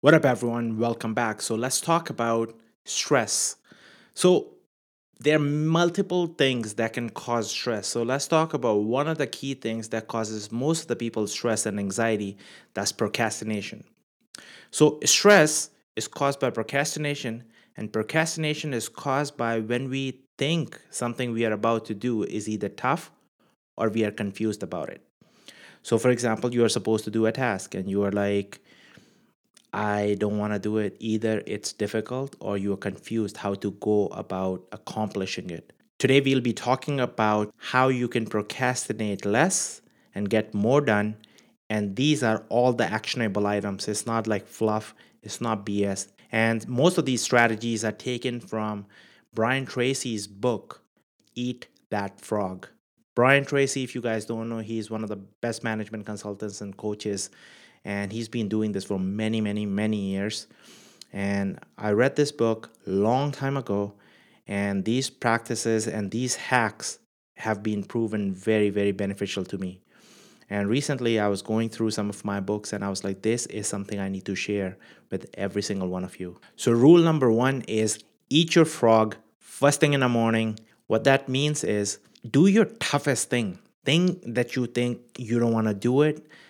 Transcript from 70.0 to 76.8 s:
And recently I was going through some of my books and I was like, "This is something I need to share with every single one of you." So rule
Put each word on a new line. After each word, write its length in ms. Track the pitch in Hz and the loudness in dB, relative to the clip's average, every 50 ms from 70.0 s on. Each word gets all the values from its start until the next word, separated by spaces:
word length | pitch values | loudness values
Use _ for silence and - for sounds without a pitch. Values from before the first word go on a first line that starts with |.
| - - - - - - - _ _ _ | -20 -20 -20 -20 -20 -20 -20 _ _ _
And 180 | 101 104 101 98 | -4 -2 0 2
recently 500 | 113 139 139 - 147 123 127 120 113 110 | 0 0 0 -2 -4 0 0 2 2 2
I 100 | 104 104 | 2 2
was 120 | 101 98 | 0 -2
going 300 | - - 110 110 113 113 | -2 -2 0 0 0 -2
through 220 | 110 - 113 110 | -2 -2 -2 -2
some 180 | 107 - 104 101 | 0 -2 -4 -4
of 120 | 101 - | -6 -6
my 160 | - 104 101 101 | -6 -4 -4 -4
books 360 | 95 98 107 104 104 - - | -2 -2 -4 -4 -4 -6 -6
and 100 | 101 98 | -6 -4
I 60 | 98 | -4
was 120 | 98 95 | -6 -4
like, 200 | - 98 98 98 | -4 -6 -6 -2
"This 240 | - 110 117 120 - | -2 -2 0 0 -4
is 200 | - - 104 101 | -8 -8 -8 -6
something 320 | - - 101 98 - 107 101 | -6 -6 -6 -6 -6 -6 -6
I 120 | 98 98 | -4 -4
need 160 | 98 95 - | -6 -6 -6
to 80 | - 98 | -6 -6
share 420 | 92 - - 104 101 98 92 95 - - - - - _ _ | -4 -4 -2 -2 -2 -2 -4 -6 -10 -20 -20 -20 -20 _ _
with 200 | - 95 - - | -8 -8 -8 -10
every 300 | - - 98 98 95 104 | -10 -8 -8 -4 -4 -4
single 260 | 98 - 104 98 92 92 | -4 -4 -4 -4 -4 -4
one 160 | 92 92 92 | -4 -4 -6
of 160 | 92 - - | -8 -8 -10
you." 180 | 92 90 87 - - - _ | -12 -12 -12 -16 -20 -20 _
So 160 | - - 123 | -2 2 4
rule 300 | 117 117 | 6 8